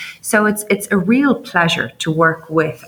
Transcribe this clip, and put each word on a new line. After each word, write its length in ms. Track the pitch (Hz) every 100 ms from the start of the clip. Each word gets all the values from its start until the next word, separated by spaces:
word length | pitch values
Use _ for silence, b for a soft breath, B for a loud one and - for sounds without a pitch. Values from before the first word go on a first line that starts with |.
| B B
So 260 | - 214 214
it's, 180 | 208 -
it's 160 | 202 -
a 80 | 196
real 380 | 175 254 277 -
pleasure 560 | - 175 165 - 117 -
to 120 | 165
work 380 | 156 160 160 -
with 340 | 160 156 -